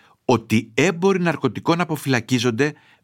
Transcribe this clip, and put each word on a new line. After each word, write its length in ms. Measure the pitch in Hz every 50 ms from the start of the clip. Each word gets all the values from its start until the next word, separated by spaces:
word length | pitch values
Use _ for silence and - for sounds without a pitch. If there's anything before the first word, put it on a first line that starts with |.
| _ _ _ _ _
ότι 460 | - 123 110 - - 110 110 110 - -
έμποροι 460 | - 143 185 185 170 180 196 196 185
ναρκωτικών 600 | 175 170 156 - - 127 101 - - - 170 170
αποφυλακίζονται 960 | 175 165 156 - - 139 131 120 110 - 127 123 117 123 113 110 143 151 147 - _ _ _ _